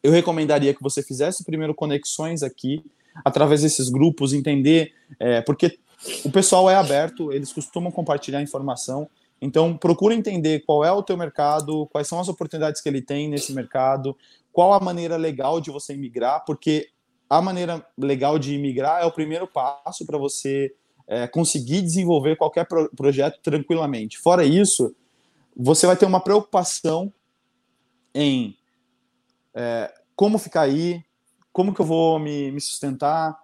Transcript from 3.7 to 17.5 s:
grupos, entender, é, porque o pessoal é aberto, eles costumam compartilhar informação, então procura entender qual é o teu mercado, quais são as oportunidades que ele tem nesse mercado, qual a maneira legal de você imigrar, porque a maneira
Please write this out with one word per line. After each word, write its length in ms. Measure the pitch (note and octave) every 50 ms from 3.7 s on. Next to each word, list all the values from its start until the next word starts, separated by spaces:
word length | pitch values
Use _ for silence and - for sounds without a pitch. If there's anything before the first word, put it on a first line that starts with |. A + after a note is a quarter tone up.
| D3 - C3 B2+
grupos, 440 | B2 C3+ C#3+ E3 D#3 - C#3 C3+
entender, 600 | C#3 C#3+ C3+ D#3 C#3+ C#3 C3 D3 D#3+ E3 D#3+ D3+ _ _ _ _ C#3+ _
é, 220 | - A#2+ A#2+ A#2
porque 380 | A#2 - D3 - - E3+ - _ _ _ _ _ - - - - -
o 60 | D3
pessoal 380 | C3 G3 F#3 - - F#3 F#3 F#3+
é 60 | F#3
aberto, 580 | G3 F#3 C#3 C#3+ C#3+ D#3 E3 - - E3+ D3+
eles 200 | C3+ C#3+ C#3+ C3+
costumam 380 | - - C#3+ - _ F3 F3 F3+
compartilhar 520 | E3+ - E3 D3 D3+ C#3+ - - C3+ C#3+
informação, 680 | D3 C#3+ - C#3 C3+ C#3 B2 A#2+ - - C3 C#3 D3+ - _ _ _ _ _ _
então 360 | - C#3+ - D#3 D#3+ E3 E3+
procura 380 | - - E3+ E3+ - F#3+ G#3+ A3+
entender 460 | A#3 G#3 G#3+ G3 F3+ D3+ D#3 D#3 D3
qual 240 | - - D3+ D3 D3
é 60 | E3
o 120 | F#3 G#3
teu 140 | G3+ - F#3+
mercado, 720 | F3+ F3 D3+ - - D3 D3 D3 D#3 D3+ D3 D#3 D#3 D3+ D3
quais 160 | _ D3+ D3 -
são 120 | E3+ E3+
as 80 | F3+ F3+
oportunidades 520 | F3 _ E3+ D3+ - D#3+ D3+ D#3 D3+ -
que 80 | - D3+
ele 140 | C#3 C3+
tem 260 | B2+ - C#3+ C#3+ D3+ D3+
nesse 240 | D3 C#3+ C#3+ -
mercado, 640 | C3+ C3+ A#2 - - C3+ C3 C3 C3+ C#3 C3 C#3 C3+ _ _ _ _ _ _ _
qual 200 | _ - F3 F#3
a 80 | G3+ G3
maneira 360 | F#3+ F#3 F3+ E3+ E3+ E3 E3+
legal 440 | E3 D#3+ D#3+ C#3+ B2+ C3+ C3 D#3+ E3+
de 100 | D3+ D#3+
você 240 | C#3 D3 - - C#3+
imigrar, 500 | C#3 C#3 B2 A#2 B2 A2+ B2 C#3+ D#3 D3
porque 420 | - D3+ - - - D3+ D3+ D3 _ _ _ _ _ _ _ _ _
a 140 | C#3 D#3+
maneira 420 | F3+ F#3+